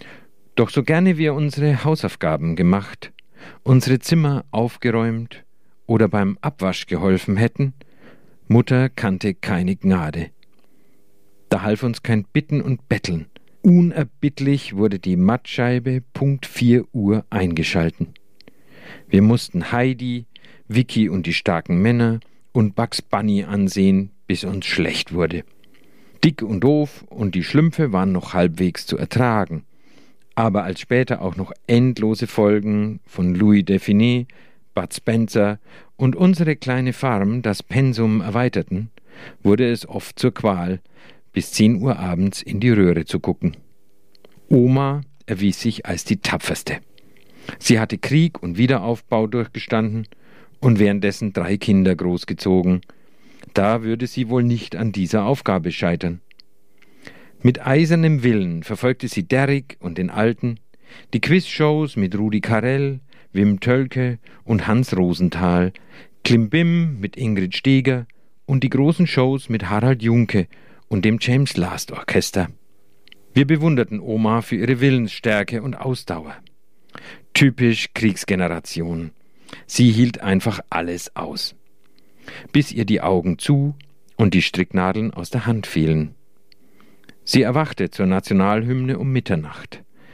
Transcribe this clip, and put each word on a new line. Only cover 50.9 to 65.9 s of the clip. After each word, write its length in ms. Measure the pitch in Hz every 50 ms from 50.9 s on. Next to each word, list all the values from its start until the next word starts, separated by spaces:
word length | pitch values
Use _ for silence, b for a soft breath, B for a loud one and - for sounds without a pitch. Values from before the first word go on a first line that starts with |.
| 101 101 95 101 98 - 113 104 95
drei 240 | 95 85 87 101 98
Kinder 360 | - - 101 95 92 92 90
großgezogen. 840 | 80 92 90 87 87 - - 90 - - 98 92 92 87 92 92 90 - B B B B B B B B B B B B B -
Da 300 | 104 98 104 113 117 113
würde 240 | 110 113 117 127 -
sie 220 | - 131 123 110
wohl 140 | 123 127 120
nicht 340 | 120 117 113 - - - 82
an 160 | 117 117 98
dieser 320 | 101 92 85 - 107 98
Aufgabe 480 | 110 139 - - 117 98 92 80 87 -
scheitern. 480 | - 104 87 87 82 - 85 85 87 - - - - - - - - - - - B B B B B B B B B B B B B
Mit 260 | - 123 123 - - 139
eisernem 560 | 135 151 165 156 170 165 165 160 156 139 117
Willen 400 | 123 113 104 95 87 82 82 82
verfolgte 460 | - 104 - - 127 131 - - 113
sie 140 | - 104 85
Derrick 520 | - 127 131 139 135 143 139 131 - - -
und 160 | - 90 82 90
den 120 | - 180
Alten, 520 | - 107 110 117 113 - - 123 117 - - - B B B B B B B B -
die 60 | 117
Quizshows 800 | - 135 170 185 - - - - 156 151 151 151 156 139 - 113
mit 200 | 98 90 95 101
Rudi 220 | 107 110 104 104
Carrell, 640 | - - 117 107 110 127 131 139 143 139 135 131 - b b b b b -
Wim 260 | 95 101 104 104 -
Tölke 600 | - 123 123 135 135 127 - 127 127 123 120 - b b b b b
und 200 | - 117 98 -
Hans 300 | - 107 123 131 - 107
Rosenthal, 800 | 92 90 90 85 - 92 85 - 85 90 90 87 90 90 92 - B B B